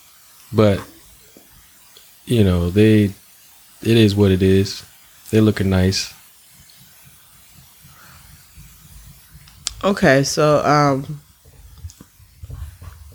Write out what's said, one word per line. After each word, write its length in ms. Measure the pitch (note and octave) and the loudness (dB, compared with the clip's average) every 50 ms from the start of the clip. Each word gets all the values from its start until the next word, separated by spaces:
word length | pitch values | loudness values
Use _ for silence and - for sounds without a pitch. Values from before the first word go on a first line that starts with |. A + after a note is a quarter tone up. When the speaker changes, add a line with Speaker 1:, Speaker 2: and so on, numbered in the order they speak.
| _ _ _ _ _ _ _ - - - G#2+ | _ _ _ _ _ _ _ -20 -16 -6 0
Speaker 1:
But, 260 | G#2+ A2 G#2 F#2+ F2 - - - - - - - _ _ _ _ - _ _ _ _ _ _ _ _ _ _ - - - _ _ _ - | 0 2 2 0 -2 -6 -14 -20 -20 -20 -20 -20 _ _ _ _ -20 _ _ _ _ _ _ _ _ _ _ -20 -20 -20 _ _ _ -8
you 180 | - A#2+ A2+ G2+ | -4 0 0 2
know, 260 | F#2 F2+ F2 F2 F2 | 2 0 0 -2 -2
they, 360 | F2+ G#2 A2 A2 A2 G#2+ G#2 | 2 2 4 4 4 2 2
it 920 | F#2+ G2 - _ _ _ _ _ _ _ _ _ _ _ - - A2 A2+ | 0 -4 -10 _ _ _ _ _ _ _ _ _ _ _ -8 -2 0 2
is 180 | A#2 A2 G2+ G2 | 4 4 2 2
what 140 | G2+ G2+ G2 | 2 2 2
it 140 | F#2 F2+ F#2+ | 2 2 2
is. 400 | F#2+ F#2+ G2 G2 - - - - - _ _ _ _ _ _ - - | 2 2 2 0 -2 -6 -14 -18 -20 _ _ _ _ _ _ -10 -2
They're 100 | A2 A2 | 0 2
looking 300 | G#2+ G#2+ G2+ - F#2+ F#2+ | 2 2 0 0 -2 -2
nice. 420 | F#2+ F#2 F#2 F#2+ F#2+ - - - - - - _ _ _ _ _ _ - - - - - - - _ _ - - - _ _ _ _ _ _ _ _ - - _ _ _ - - - - - - - - - - - - _ _ - - - - - - - - - - - - - - _ _ - - - - - - - - - - - | 0 0 0 0 -2 -4 -8 -12 -16 -20 -20 _ _ _ _ _ _ -20 -20 -20 -20 -20 -20 -20 _ _ -20 -20 -20 _ _ _ _ _ _ _ _ -20 -20 _ _ _ -20 -20 -20 -20 -20 -20 -20 -20 -20 -20 -20 -20 _ _ -20 -20 -20 -20 -20 -20 -20 -20 -20 -20 -20 -20 -20 -20 _ _ -20 -20 -20 -20 -20 -16 -16 -16 -12 -6 -6
Speaker 2:
Okay, 400 | G3 G3+ - F#3 D3+ C3 C#3 C3+ | -4 -4 0 2 2 2 2 0
so, 400 | - - D#3+ D3+ D3+ D3 C#3+ - | -2 -2 -2 0 0 0 0 0
um, 560 | A#2 D3 D3 D3 C#3+ C3+ C3+ C#3+ D3+ D3 C#3+ _ _ _ _ _ _ _ - - - - - - - - - - _ _ _ - _ _ - - - - - - - - - - - - - - - | 0 0 0 0 0 -2 -4 -8 -12 -16 -16 _ _ _ _ _ _ _ -20 -20 -20 -20 -20 -20 -20 -20 -20 -20 _ _ _ -20 _ _ -20 -20 -20 -18 -16 -18 -18 -18 -20 -20 -20 -20 -20 -20 -12